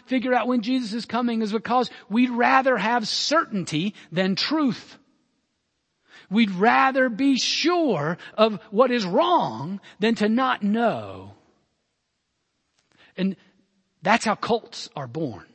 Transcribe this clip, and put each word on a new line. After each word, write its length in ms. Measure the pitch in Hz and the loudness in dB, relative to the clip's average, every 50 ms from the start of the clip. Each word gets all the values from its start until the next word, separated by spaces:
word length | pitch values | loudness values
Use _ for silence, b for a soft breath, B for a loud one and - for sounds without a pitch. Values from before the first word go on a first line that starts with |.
| B | B
figure 280 | B 254 262 254 254 247 | B -2 -2 0 2 0
out 140 | 233 220 | 2 2
when 140 | 247 254 240 | 0 -2 -2
Jesus 320 | 190 240 262 262 247 190 214 | -2 -2 -2 -2 -2 -4 -8
is 120 | 240 - | -8 -6
coming, 360 | - 220 233 247 240 226 226 | -4 -4 -2 -2 0 -2 -2
is 120 | 220 202 208 | -2 -2 -4
because 360 | 220 - - 240 254 240 - B B B B | -4 -2 0 0 0 0 -2 B B B B
we'd 200 | 196 240 254 254 | 0 2 2 2
rather 480 | 240 233 233 247 262 269 262 269 254 | 2 2 2 4 4 4 4 2 2
have 300 | 202 185 220 240 240 214 | 0 2 0 0 0 -2
certainty 880 | - - - - - 285 330 311 - 226 190 160 - 156 151 180 214 - B B B | -2 -4 -4 -2 0 0 0 0 0 -4 -6 -4 -4 -4 -4 -4 -4 -6 B B B
than 240 | 160 180 190 190 185 | -2 -2 0 0 0
truth. 640 | - - - 285 320 294 247 170 - - - - - _ _ _ _ _ _ _ _ _ _ _ _ _ _ _ _ _ _ _ _ B B B B B B | -2 -2 -2 0 0 0 0 -2 -4 -8 -18 -20 -20 _ _ _ _ _ _ _ _ _ _ _ _ _ _ _ _ _ _ _ _ B B B B B B
We'd 220 | 185 226 233 202 | 2 2 2 2
rather 560 | 185 175 208 240 254 262 269 269 262 269 262 254 | 2 2 4 4 4 4 4 2 2 2 0 0
be 280 | 220 185 277 277 269 | 0 0 0 2 2
sure 800 | 226 - - - - - 330 359 349 320 269 185 147 143 160 175 - B B B | 0 0 -2 -2 -2 0 0 2 2 2 2 0 0 -2 -2 -4 -6 B B B
of 240 | B 220 226 214 - - - | B 2 2 2 -2 -10 -2
what 220 | 202 208 240 247 | 2 2 2 4
is 140 | 240 240 196 | 2 0 -2
wrong 720 | 175 180 277 339 349 359 285 185 147 113 117 139 175 202 196 B B B B | 0 2 2 4 4 4 2 2 0 -4 -8 -8 -8 -10 -10 B B B B
than 160 | 196 233 233 | 0 0 0
to 140 | - 214 208 | 2 0 0
not 320 | 220 254 262 262 240 - | 2 2 0 0 0 -2
know. 720 | 202 202 208 233 240 214 151 117 104 98 95 95 95 101 - _ _ _ _ _ _ _ _ _ _ _ _ _ _ _ _ _ _ _ _ _ _ _ _ _ _ _ _ _ _ _ b b b b b | -2 -2 0 2 2 0 0 -2 -6 -10 -12 -14 -16 -18 -20 _ _ _ _ _ _ _ _ _ _ _ _ _ _ _ _ _ _ _ _ _ _ _ _ _ _ _ _ _ _ _ b b b b b
And 220 | b 190 196 185 - b b b b _ _ _ _ _ _ _ _ | b -4 -4 -4 -6 b b b b _ _ _ _ _ _ _ _
that's 240 | - 190 226 240 - | 0 2 2 2 2
how 100 | 226 - | 0 -4
cults 540 | - - - 240 277 - - - - - - - | -2 -2 -2 -2 -2 -4 -6 -16 -16 -16 -14 -12
are 120 | 147 139 | -12 -12
born. 380 | 120 120 160 165 127 98 85 - - _ | -10 -8 -6 -6 -6 -8 -10 -16 -20 _